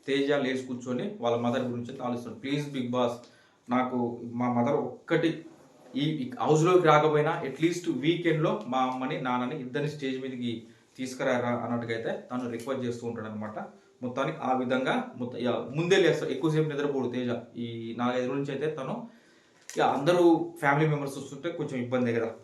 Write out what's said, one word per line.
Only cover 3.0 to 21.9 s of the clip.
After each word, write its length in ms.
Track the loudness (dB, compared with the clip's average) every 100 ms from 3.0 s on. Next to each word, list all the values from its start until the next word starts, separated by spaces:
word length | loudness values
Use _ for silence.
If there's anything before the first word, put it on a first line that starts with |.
| 0 -2 -14 -20 _ _ -2
నాకు 520 | 0 0 0 -2 -4
మా 380 | -8 -2 0 2
మదర్ 120 | 2
ఒక్కటి 720 | 2 -2 -8 0 2 2 -2 -10 -20 -20 -20 -8 -2
ఈ, 60 |
ఈ 300 | 0 0 -6 -2
హౌస్లోకి 480 | 4 6 8 8 8
రాకపోయినా 440 | 8 8 4 2
అట్లీస్ట్ 580 | 0 -4 0 0 0 -2
వీకెండ్లో 720 | 0 0 2 2 2 2 0 -2
మా 100 | 0
అమ్మని 440 | 0 -2 -4 -4
నాన్నని 380 | -2 -2 -2 -4
ఇద్దరిని 300 | -4 -4 -4
స్టేజ్ 320 | -4 -4 -4
మీదకి 460 | -6 -6 -4 -6 -10 -20 _ -10
తీసుకురారా" 520 | -8 -2 0 2 0
అన్నట్టుగా 460 | -2 -2 -4 -2 -4
అయితే 280 | -2 -6 -6
తను 200 | -6 -6
రిక్వెస్ట్ 340 | -6 -4 -4 -4
చేస్తూ 220 | -4 -6
ఉంటాడు 200 | -8 -8
అనమాట. 320 | -8 -8 -8 -12 -16 _ _
మొత్తానికి 340 | -8 -2 -4 -2
ఆ 200 | 0 0
విధంగా 540 | 2 0 2 -2 -4 -8
మొత్తం, 200 | -8 -4
ఇక 120 | -2
ముందే 460 | -2 -4 -2 4 6
లేస్తాడు, 360 | 6 2 -2
ఎక్కువసేపు 380 | -2 0 2 0
నిద్రపోడు 380 | 0 -2 0 -2
తేజ. 220 | -2 -2 -4 -8 -10
ఈ 380 | -8 -8 -8 -4
నాలుగైదు 280 | -2 0 -2
రోజుల 100 | -2
నుంచి 140 | -4
అయితే 240 | -4 -4 -4
తను 320 | -6 -8 -10 -18 _ _ _ _ -10 2
ఇక 60 |
అందరూ 720 | 2 4 4 8 8 6 2 0
ఫ్యామిలీ 300 | 2 4 4
మెంబర్స్ 280 | 2 -2 -8
వస్తుంటే 320 | -10 -10 -8
కొంచెం 320 | -6 -6 -4
ఇబ్బందే 320 | -2